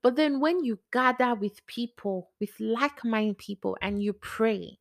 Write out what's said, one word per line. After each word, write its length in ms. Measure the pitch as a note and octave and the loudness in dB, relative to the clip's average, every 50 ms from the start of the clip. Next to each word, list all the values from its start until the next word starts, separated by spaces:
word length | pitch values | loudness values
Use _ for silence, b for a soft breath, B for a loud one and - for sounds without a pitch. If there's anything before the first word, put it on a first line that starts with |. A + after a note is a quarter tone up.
| - | 4
But 140 | B3 B3 | 2 4
then 240 | C4+ D#4 D4 C#4+ C4+ | 4 2 2 4 2
when 220 | C4+ D#4 F4 F#4 D#4+ | 2 2 2 2 0
you 160 | B3 A3 - _ _ - | -2 -2 -4 _ _ -2
gather 420 | B3 B3+ B3+ B3+ B3+ B3+ B3 A#3+ | 2 2 2 2 4 2 2 2
with 300 | G#3+ G3+ G#3 G3+ - _ | 0 -2 -6 -6 -8 _
people, 640 | - - - A#3+ A#3 _ - - G3+ F#3+ F#3 F3+ _ _ _ | -14 -8 -8 -8 -8 _ -6 -4 -4 -4 -4 -6 _ _ _
with 100 | G#3 G#3 - - | -6 -6 -6 -8
like-minded 800 | G#3+ A3 A3+ A#3 C4+ D4 D4 - - A#3 A3 G#3+ G#3+ G#3+ G3+ - | -4 -2 0 0 0 -2 -2 -4 -4 0 0 2 2 0 -2 -4
people, 400 | - - G3+ - - G3 F#3+ - | -8 -12 -12 -6 -4 -4 -4 -2
and 220 | - G3 G3+ G3+ G3+ | -4 -4 -2 -2 -2
you 100 | G#3 G3 | -2 -4
pray 640 | - - - - - A3 A3+ G#3+ F#3+ E3+ E3 G3 _ | -4 -8 -14 -2 0 2 2 2 0 -6 -12 -16 _